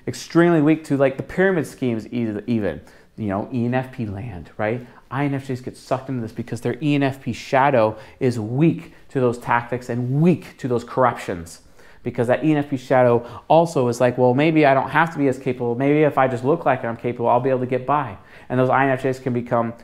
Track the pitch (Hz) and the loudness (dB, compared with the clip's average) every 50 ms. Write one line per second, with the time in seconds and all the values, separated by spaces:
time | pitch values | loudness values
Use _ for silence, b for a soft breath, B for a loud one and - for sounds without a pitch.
0 | B B 120 - - - - 165 170 175 170 160 143 151 160 151 156 - 143 135 | B B -10 -10 -8 -2 2 4 4 6 4 4 4 4 2 2 0 -2 0 2
1 | 139 135 135 - - - - - 185 196 190 170 131 - - - 131 123 117 110 | 2 2 0 -2 -8 -8 -2 0 2 2 2 0 -2 -6 -6 -6 -4 -2 -2 -4
2 | 107 - - 123 117 110 107 104 - - 120 110 101 92 76 76 - b b b | -6 -6 -6 -4 -4 -4 -4 -6 -4 -2 -2 0 0 -2 -4 -6 -10 b b b
3 | b b _ - 113 101 95 98 113 - 131 123 117 120 123 127 127 - - - | b b _ -8 -6 -4 -2 -4 -4 -4 -4 -4 -2 -2 -2 -2 -4 -6 -8 -10
4 | 120 104 98 101 - 120 95 85 78 - - - 110 107 117 123 123 B B B | -8 -8 -8 -10 -10 -12 -12 -14 -14 -14 -8 -4 -4 -4 -4 -4 -8 B B B
5 | B B 123 131 147 143 139 135 135 - 131 123 127 120 98 - - - 135 - | B B -4 -2 -2 -2 -2 -4 -4 -6 -8 -8 -8 -12 -14 -12 -6 -6 -6 -4
6 | - - 135 123 113 107 - - 117 - 120 113 - 120 120 - 160 147 147 143 | -4 -6 -6 -6 -6 -8 -8 -10 -10 -8 -8 -6 -4 -4 -4 -2 -2 0 0 2
7 | 143 135 127 - - 127 110 - - - - 135 131 147 135 120 110 107 107 B | 2 0 -2 -4 -6 -8 -8 -8 -6 0 2 4 4 4 4 4 4 2 0 B
8 | B B B B - 127 120 117 104 110 120 135 160 165 147 170 - - b b | B B B B -2 0 0 0 -4 -4 0 2 2 2 2 0 -6 -16 b b
9 | b b - 139 127 123 113 - - - 120 120 120 - - 123 123 - 117 120 | b b -2 0 0 0 0 -2 -2 0 0 0 0 -2 -6 -6 -6 -4 -4 -4
10 | 123 123 131 143 160 180 170 - - - - - - 131 123 117 117 - - - | -2 -2 0 4 4 4 4 2 0 -10 -16 -8 -4 -2 -2 -2 -2 -4 0 2
11 | 131 120 117 - - - 101 87 82 82 - - - b b b b b b b | 2 2 2 -2 -6 -8 -8 -8 -8 -12 -16 -20 -20 b b b b b b b
12 | b 123 117 - 120 117 123 - - 160 151 147 143 143 143 127 - - 143 127 | b -8 -2 -2 0 2 2 0 2 0 0 0 0 -4 -6 -6 -2 0 2 4
13 | 127 120 120 117 117 B B B B B 151 160 170 165 165 143 127 120 117 - | 6 6 4 2 0 B B B B B 4 4 4 2 0 0 0 0 0 2
14 | 127 123 123 127 127 123 123 131 147 165 160 156 151 139 135 135 - - 139 151 | 2 2 2 4 2 4 4 4 2 2 4 4 4 6 4 4 2 0 2 2
15 | 165 165 170 151 143 135 123 - - 131 127 123 123 120 120 120 135 139 147 151 | 2 2 0 -2 0 0 0 -2 -4 -6 -4 -4 -2 -4 -2 0 2 2 4 4
16 | 156 143 - - 135 123 123 117 113 131 156 170 - 151 131 120 - 117 113 117 | 4 2 4 2 2 2 2 0 0 0 0 0 2 0 0 0 -2 -6 -6 -4
17 | - 123 120 120 117 117 117 123 127 135 131 123 127 123 127 123 127 131 143 151 | -4 -6 -4 -2 0 2 2 2 2 2 0 0 -2 -2 -4 -4 -2 0 -2 -2
18 | 143 113 95 - B B B B B B - 127 131 127 123 127 139 139 131 123 | -2 -4 -10 -14 B B B B B B 0 2 2 4 4 4 4 2 2 0
19 | - 135 131 127 - 131 123 120 117 - 127 120 117 113 110 - | 0 -2 -2 -2 -4 -4 -4 -4 -4 0 0 0 0 -2 -4 -10